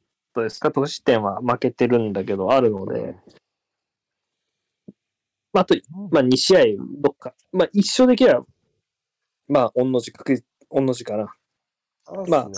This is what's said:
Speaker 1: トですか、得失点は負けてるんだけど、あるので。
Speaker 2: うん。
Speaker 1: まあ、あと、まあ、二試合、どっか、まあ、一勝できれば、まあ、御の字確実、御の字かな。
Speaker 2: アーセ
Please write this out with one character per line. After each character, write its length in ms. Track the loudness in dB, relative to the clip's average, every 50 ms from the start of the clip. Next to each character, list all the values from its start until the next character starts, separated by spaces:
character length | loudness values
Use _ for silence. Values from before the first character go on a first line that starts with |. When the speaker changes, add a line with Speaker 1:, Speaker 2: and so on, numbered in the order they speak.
| _ _ _ _ _ _ _
Speaker 1:
ト 80 | -6
で 80 | -4 -4
す 100 | -6 -4
か、 120 | -4 -2
得 160 | -2 -2 -4 -4
失 160 | -6 -4 0
点 200 | 0 0 2 0
は 160 | -2 -4 -4
負 160 | -4 -4 -4 -2
け 120 | -2 -4
て 160 | -2 -2 0 2
る 120 | 2 0
ん 120 | 0 -2
だ 140 | -4 -6 -6
け 100 | -6 -6
ど、 160 | -4 0 0
あ 80 | 2 2
る 120 | 2 2
の 140 | 0 -2 -6
で。 140 | -8 -8 -8
Speaker 2:
う 80 | -8 -10
ん。 100 | -12 -16 _ -20 _ _ _ _ _ _ _ _ _ _ _ _ _ _ _ _ _ _ _ _ _ _ _ _ _ _ _ _ _ _ _ -20 -20 _ _ _ _ _ _ _ _ _ _ _ -2
Speaker 1:
ま 80 | -2
あ、 20 | 2
あ 20 |
と、 100 | 2 0 -2 -2 -8 -16 -16 -6 0
ま 80 | 2 2
あ、 20 |
二 160 | 4 4 2 2
試 200 | 4 4 6 6
合、 60 | 6 4 2 -2 -6 -12 -8 -2
ど 140 | -2 -2
っ 40 | -2
か、 180 | _ -10 -18 -18 _ _ _ 0
ま 100 | 0 0
あ、 60 | 2
一 160 | 0 0 -2 0
勝 200 | 2 4 4 4
で 100 | 6 4
き 80 | 4
れ 80 | 4 4
ば、 100 | 2 0 -6 _ _ _ _ _ _ _ _ _ _ _ _ _ _ _ _ _ _ _ -2
ま 140 | 0 0
あ、 100 | 0 0 0
御 120 | -2 -2
の 160 | 0 0 -2
字 100 | -4 -6
確 240 | -12 -10 -4 -2 -2
実、 100 | -2 -4 _ _ _ _ _
御 120 | -2 -2
の 100 | 0 0 -2
字 120 | -4 -8
か 100 | -8 -6
な。 180 | -6 -6 -8 -12 _ _ _ _ _ _ _ _ _ _ _ _ _ _ -16
Speaker 2:
ア 40 |
ー 140 | -14 -12 -4
セ 60 | -2 0 0 0 -4 -10